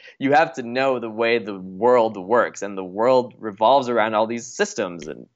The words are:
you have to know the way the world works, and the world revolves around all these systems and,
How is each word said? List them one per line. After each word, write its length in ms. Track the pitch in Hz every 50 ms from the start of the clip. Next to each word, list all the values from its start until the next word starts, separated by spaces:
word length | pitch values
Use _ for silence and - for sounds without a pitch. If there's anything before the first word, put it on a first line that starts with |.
| - - - -
you 140 | 135 135
have 220 | 143 147 165 - -
to 100 | - 123
know 360 | 117 117 131 135 135 131 120
the 100 | 110 113
way 300 | 107 107 117 113 117 117
the 200 | 110 107 101 95
world 560 | 92 95 92 92 110 123 127 123 113 113 107 104
works, 440 | 90 92 117 120 101 80 - -
and 160 | - 101 101 95
the 60 | 95
world 480 | 90 90 101 113 127 131 127 123 117 - -
revolves 520 | - 110 101 101 110 110 135 143 131 120
around 240 | 123 117 127 113 110
all 120 | 107 110 110
these 180 | 117 117 113 -
systems 600 | - - 208 214 - - 107 90 87 85 80 78
and, 200 | 67 60 62 - _